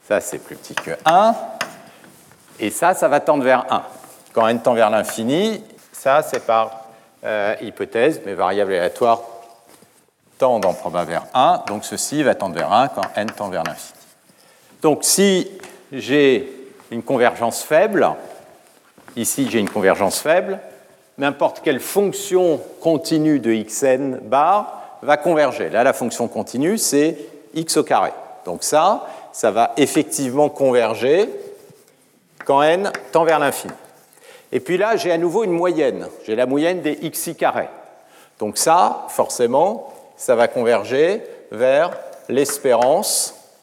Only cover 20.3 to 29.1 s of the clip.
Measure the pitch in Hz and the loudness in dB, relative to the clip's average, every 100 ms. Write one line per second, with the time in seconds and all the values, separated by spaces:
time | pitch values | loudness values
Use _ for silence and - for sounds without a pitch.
20.3 | 175 196 190 - - _ _ _ - 139 | 0 0 -8 -10 -20 _ _ _ -4 -4
21.3 | - 156 - 165 131 - 190 202 - - | 0 -2 -2 -2 -2 -2 0 0 -2 0
22.3 | 180 180 143 - - 165 156 - 160 156 | 2 2 0 -4 -4 0 0 0 0 2
23.3 | 143 113 113 107 - 135 127 139 127 107 | 2 2 0 -2 -2 2 2 0 -6 0
24.3 | 127 156 202 - - - - 120 147 170 | 2 4 2 0 -12 -16 -12 0 2 2
25.3 | 156 143 110 87 92 127 120 120 - 113 | 2 2 0 -2 2 2 2 -4 -4 -6
26.3 | 110 107 120 156 220 - 143 151 - - | -6 -6 -2 -2 0 0 2 2 -2 -14
27.3 | - - 156 160 165 - 120 90 - - | -20 -10 -8 -2 0 2 2 0 -4 -18
28.3 | - - 82 - 147 175 240 - | -16 -12 -8 0 2 2 0 -6